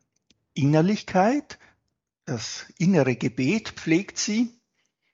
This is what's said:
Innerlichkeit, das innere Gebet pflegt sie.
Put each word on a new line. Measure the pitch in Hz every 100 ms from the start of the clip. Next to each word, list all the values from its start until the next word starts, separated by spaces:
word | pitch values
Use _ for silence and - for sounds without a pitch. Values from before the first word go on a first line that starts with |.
| _ _ _ _ _ -
Innerlichkeit, | 139 156 180 208 - 185 208 285 - - _ _ _ _ _ _ -
das | 117 - - - -
innere | 170 180 131 117
Gebet | 131 135 131 220 -
pflegt | - 160 165 202 -
sie. | - 214 233 - _ _ _ _ _